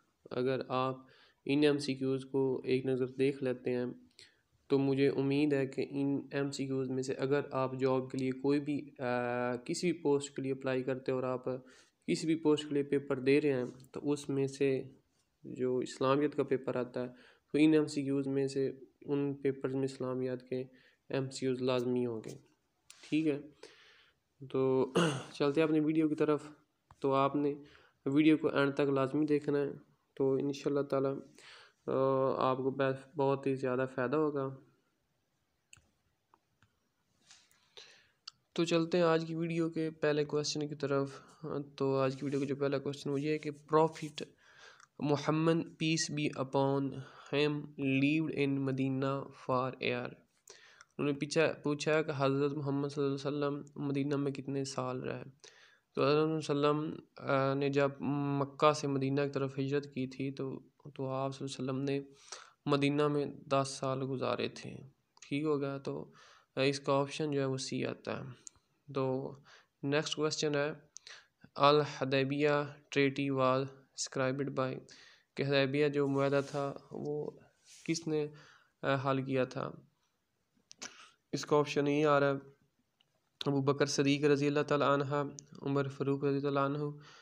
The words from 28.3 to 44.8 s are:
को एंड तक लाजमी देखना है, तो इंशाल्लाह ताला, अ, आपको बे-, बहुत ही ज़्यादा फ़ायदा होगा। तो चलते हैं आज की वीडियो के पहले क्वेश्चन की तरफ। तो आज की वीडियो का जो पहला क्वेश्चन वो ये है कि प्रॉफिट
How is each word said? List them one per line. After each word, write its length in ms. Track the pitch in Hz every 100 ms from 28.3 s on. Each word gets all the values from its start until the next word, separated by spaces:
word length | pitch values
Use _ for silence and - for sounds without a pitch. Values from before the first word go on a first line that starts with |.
| 151
को 120 | 151
एंड 240 | 139 139
तक 140 | 139 143
लाजमी 360 | 135 135 143 151
देखना 320 | 147 143 143
है, 200 | 143 143 - _ _ -
तो 200 | 135 135
इंशाल्लाह 460 | 143 139 156 143
ताला, 260 | 139 135 135
अ, 1300 | 139 - - - - - _ - 131 135 135 135 -
आपको 300 | 131 131 131
बे-, 400 | 135 135 135 - 147
बहुत 320 | 135 135 139
ही 80 | 131
ज़्यादा 300 | 131 127 131
फ़ायदा 320 | 135 123 147
होगा। 400 | 151 143 135 135 - _ _ _ _ _ _ _ _ _ _ - _ _ _ _ _ _ _ _ _ _ _ _ _ _ _ - _ _ _ - - - _ _ - - _ -
तो 100 | 165
चलते 320 | 170 165 180
हैं 80 | 165
आज 180 | 165
की 120 | 165 160
वीडियो 340 | 165 165 160
के 200 | 160 160
पहले 360 | 160 151 147 147
क्वेश्चन 420 | 147 147 151 147
की 80 | 143
तरफ। 480 | 143 139 139 - - - 151 143 147 -
तो 200 | 139 135
आज 180 | 135 135
की 60 |
वीडियो 200 | 143 139
का 60 | 139
जो 80 | 139
पहला 220 | 139 135
क्वेश्चन 320 | 139 139 147
वो 80 | 139
ये 140 | 151
है 80 | 151
कि 120 | 147
प्रॉफिट 840 | 147 - 156 160 160 156 - - _ _ - - -